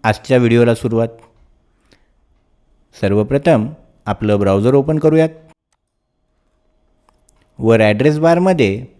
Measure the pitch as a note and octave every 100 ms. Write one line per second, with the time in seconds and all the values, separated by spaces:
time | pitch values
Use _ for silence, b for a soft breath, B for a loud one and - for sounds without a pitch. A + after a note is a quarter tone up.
0 | A2+ G#2 - B2+ A#2+ A#2 A#2 A2+ A#2+ A2+
1 | A#2 - _ _ _ _ _ _ _ _
2 | _ _ _ _ _ _ _ _ _ -
3 | B2 G#2 G#2+ C#3 E3+ C3 A2+ D#3 _ _
4 | - G2+ G#2+ G#2 G2 G2 A2+ C#3 C#3+ D#3
5 | D#3 D#3+ D#3+ D#3+ _ _ _ _ _ _
6 | _ _ _ _ _ _ _ _ _ _
7 | _ _ _ _ _ - A2+ A2+ G#2+ G#2
8 | C#3+ D3+ E3 E3+ F#3 E3+ G#2 G2+ C3